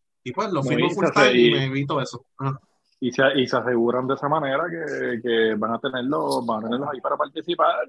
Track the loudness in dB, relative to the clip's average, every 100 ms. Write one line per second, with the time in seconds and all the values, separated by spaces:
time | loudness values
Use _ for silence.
0 | _ _ -8 -4 -2 -2 0 2 0 2
1 | 2 4 6 6 6 4 0 -2 -2 -2
2 | -4 -8 -16 -6 -6 -6 _ _ _ _
3 | -4 2 2 2 0 0 0 2 2 0
4 | -2 -2 -2 -2 0 -2 -4 -6 -8 -6
5 | -4 -4 0 2 2 0 -2 -2 -4 -4
6 | -2 -2 0 -2 -2 -4 -2 -4 -4 -6
7 | -4 -2 -4 -6 -4 2 2 2